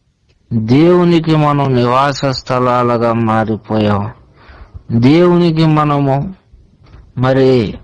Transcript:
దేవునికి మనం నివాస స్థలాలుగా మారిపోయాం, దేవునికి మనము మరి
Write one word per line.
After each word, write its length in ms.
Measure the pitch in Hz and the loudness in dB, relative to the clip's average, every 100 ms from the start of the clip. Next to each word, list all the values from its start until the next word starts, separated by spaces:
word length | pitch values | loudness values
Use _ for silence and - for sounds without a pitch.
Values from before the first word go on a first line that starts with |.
| _ _ _ _ - | _ _ _ _ -8
దేవునికి 840 | 117 110 135 170 180 175 170 160 156 | -6 0 2 4 2 2 0 0 0
మనం 400 | 147 143 135 123 | 0 0 0 0
నివాస 500 | 120 127 143 131 139 | 0 0 0 -2 -4
స్థలాలుగా 880 | 123 - 127 123 123 120 117 117 | -6 -4 -2 0 0 0 0 -2
మారిపోయాం, 960 | 117 113 110 107 107 - 110 104 101 107 - _ _ - - - - - | -2 0 0 -2 -6 -4 -2 0 -2 -6 -14 _ _ -20 -20 -20 -20 -6
దేవునికి 720 | 117 127 160 175 175 175 156 160 | 0 2 4 4 2 0 0 0
మనము 680 | 151 151 143 139 135 - - _ _ _ _ - - - - | 2 0 0 0 -2 -6 -12 _ _ _ _ -20 -20 -14 -4
మరి 560 | 131 135 131 127 98 - | 0 2 4 2 0 -6